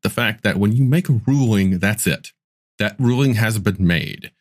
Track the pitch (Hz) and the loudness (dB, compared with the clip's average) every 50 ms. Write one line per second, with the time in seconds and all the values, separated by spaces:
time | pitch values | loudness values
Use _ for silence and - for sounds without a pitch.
0 | - 98 - - 120 107 107 - - 104 - 95 101 104 110 127 135 123 143 175 | -8 -6 -4 -2 -2 -2 -2 -2 -2 -2 0 2 0 2 2 2 2 2 2 0
1 | 185 - 135 110 - 127 139 143 135 113 110 101 95 92 95 87 92 101 107 - | 2 0 -2 0 0 0 0 2 2 2 2 2 2 2 0 0 0 -2 -2 -2
2 | - 90 69 - - - _ _ _ _ _ _ _ _ _ - 104 104 - - | -2 -4 -4 -6 -8 -16 _ _ _ _ _ _ _ _ _ -6 -6 -6 -4 0
3 | 131 120 123 127 143 135 117 107 113 110 110 107 92 104 92 98 95 87 87 78 | 0 0 2 2 2 0 2 0 0 0 -2 -2 -2 -2 -2 2 2 2 2 2
4 | 71 - - - - - _ _ | -2 -4 -10 -12 -14 -16 _ _